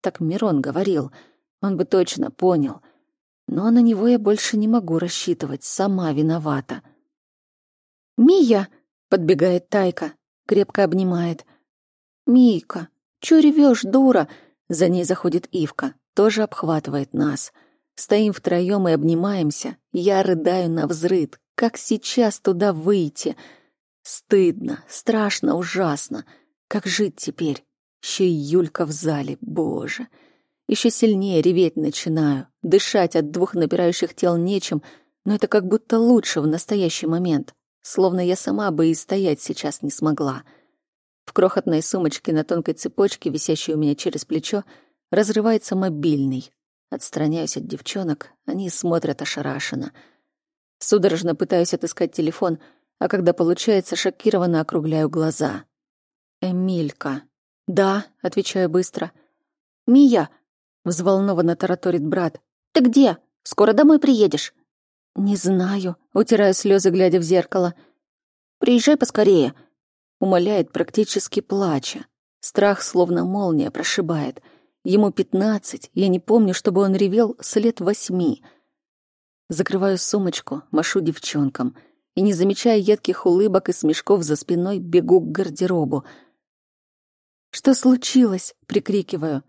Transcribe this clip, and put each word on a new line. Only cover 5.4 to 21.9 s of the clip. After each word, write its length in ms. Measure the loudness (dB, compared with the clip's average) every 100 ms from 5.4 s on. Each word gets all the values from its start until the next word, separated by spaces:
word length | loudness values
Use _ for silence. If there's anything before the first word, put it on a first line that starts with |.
| -6 -8
Сама 480 | -8 -4 -2 -2 -2
виновата. 680 | 0 0 -2 -2 -6 -6 -14 _ _ _ _ _ _ _ _ _ _ _ _ _ 4
«Мия!» 520 | 6 6 4 2 0 _ _ _ _
подбегает 600 | 0 2 2 2 0 _
Тайка, 440 | 0 0 -4 -12 _ _ _
крепко 380 | -2 0 0 0
обнимает. 600 | 0 0 0 -2 -4 -6 _ _ _ _ _ _ _ _
«Мийка, 640 | 4 6 6 4 -4 -12 -12 _ _ _
че 200 | 4 6
ревешь, 440 | 6 6 6 4
дура?» 440 | 2 4 6 4 0 -8 _ _ _
За 200 | 0 2
ней 140 | 2
заходит 440 | 0 -2 0 -2 -4
Ивка, 420 | -4 -4 -6 -10 -12 _
тоже 280 | 2 2 2
обхватывает 680 | -4 -4 -2 -2 -2 -6 -4
нас. 400 | -2 -2 -4 -10 _ _ _ _
Стоим 380 | -16 0 2 2
втроем 540 | -2 -2 0 0 0 2
и 40 |
обнимаемся. 840 | 2 2 0 -2 -2 -2 -4 -10 -14 _
Я 320 | -2 0 2
рыдаю 460 | 2 0 0 0 -2
навзрыд. 680 | -2 -2 -2 0 0 -2 -8 _
Как 220 | -2 -2 -2
сейчас 640 | -4